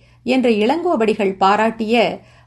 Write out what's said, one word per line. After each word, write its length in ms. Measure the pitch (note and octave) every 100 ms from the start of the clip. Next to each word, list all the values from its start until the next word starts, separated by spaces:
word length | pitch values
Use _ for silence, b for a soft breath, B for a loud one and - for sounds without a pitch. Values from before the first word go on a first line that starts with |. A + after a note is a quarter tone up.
| b b
என்று 280 | A#3 C4 A#3+
இளங்கோவடிகள் 880 | G#3+ G#3+ E4 F4 C#4+ A3 A3 G3 F#3+
பாராட்டிய 840 | F#3+ G#3 A3+ A3+ G#3+ A#3 F#3 - b b